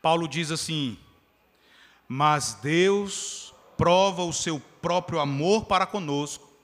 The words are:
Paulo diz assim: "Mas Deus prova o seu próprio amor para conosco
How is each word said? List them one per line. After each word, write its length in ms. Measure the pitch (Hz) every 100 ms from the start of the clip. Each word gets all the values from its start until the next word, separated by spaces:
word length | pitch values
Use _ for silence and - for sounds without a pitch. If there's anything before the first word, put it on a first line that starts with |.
Paulo 260 | 160 170 165
diz 240 | 143 156
assim: 480 | 156 - 156 135 98 _ _ _ _ _ _ _ _ - _ _
"Mas 460 | 131 151 151 -
Deus 960 | 104 131 165 185 202 202 - - - - - _ -
prova 460 | 165 180 196 175
o 100 | 175
seu 260 | 156 - 156 - _
próprio 400 | 170 175 175 165
amor 460 | 143 139 160 220 214
para 180 | 190
conosco 680 | 185 208 160 143 147 - - _